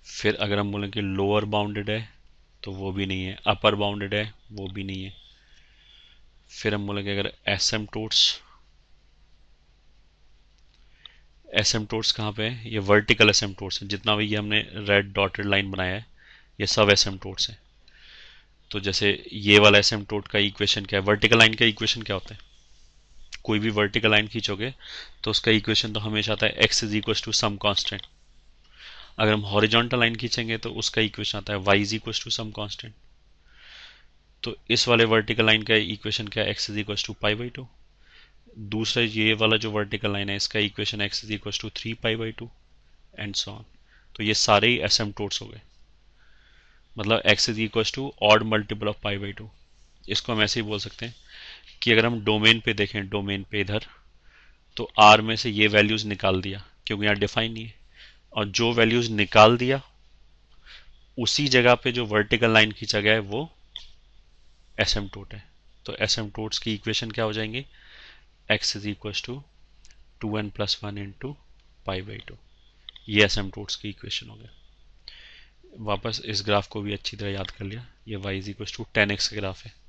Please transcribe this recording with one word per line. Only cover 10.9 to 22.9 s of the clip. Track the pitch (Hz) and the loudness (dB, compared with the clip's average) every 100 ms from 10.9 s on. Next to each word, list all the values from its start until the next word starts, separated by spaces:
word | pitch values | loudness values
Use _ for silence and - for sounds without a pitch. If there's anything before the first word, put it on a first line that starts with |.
| _ - - _ _ - | _ -20 -20 _ _ -2
asymptotes | 101 104 113 107 110 110 | 0 2 0 -2 -4 -2
कहाँ | - 107 | -2 -4
पे | 104 | -4
है, | 110 120 117 | -6 -6 -6
ये | 110 | -4
वर्टिकल | 98 104 101 120 107 | 6 6 6 6 6
asymptotes | 101 104 98 98 - | 6 0 -8 -10 -10
है, | 101 | -8
जितना | 101 107 107 | -6 -2 0
भी | 107 | 0
ये | 104 | -2
हमने | 104 107 101 98 101 | 0 -2 -4 -10 2
रेड | 101 101 | 2 2
डॉटेड | 98 98 - 101 | -2 -2 -2 0
लाइन | 98 98 | 0 0
बनाया | 95 92 | -4 -4
है | 95 113 - - - _ - | -4 -10 -20 -20 -20 _ -8
ये | 101 | -2
सब | - 104 | 4 6
asymptotes | 101 - 95 98 95 - | 6 2 -4 -12 -6 -8
हैं। | 107 _ _ _ - - - - - _ _ _ | -8 _ _ _ -20 -20 -20 -20 -20 _ _ _
तो | 104 | -6
जैसे | 98 95 101 - - | -4 0 0 0 -6
ये | 101 101 104 | -4 8 10
वाला | 104 104 | 10 8
asymptote | 101 110 101 104 - | 4 -2 -6 -8 -4
का | 104 | -2
इक्वेशन | 101 - 101 - | -2 -2 -2 -2
क्या | 98 101 | 0 0
है, | 98 | 2
वर्टिकल | 104 117 113 | 4 6 8
लाइन | 110 | 6
का | 110 117 | 6 0
इक्वेशन | 104 113 123 | 2 -4 -4
क्या | 110 98 | -4 -6
होता | - | -6
है, | 104 - - _ - - | -18 -20 -20 _ -20 -20